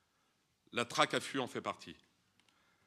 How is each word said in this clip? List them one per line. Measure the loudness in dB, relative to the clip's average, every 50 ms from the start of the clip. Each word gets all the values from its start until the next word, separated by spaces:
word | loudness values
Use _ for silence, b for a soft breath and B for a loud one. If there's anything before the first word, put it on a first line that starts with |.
| _ _ _ _ _ _ _ _ _ _ _ _ _ -6
La | -2 -2 -2
traque | 0 4 4 4 4 4
à | 0
fût | 0 0 -2 -2
en | -2 -2
fait | -4 -4
partie. | -2 -2 -4 -4 -8 -16 -16 -18 -20 _ _ _ _ _ _ _ b b b b b b b b b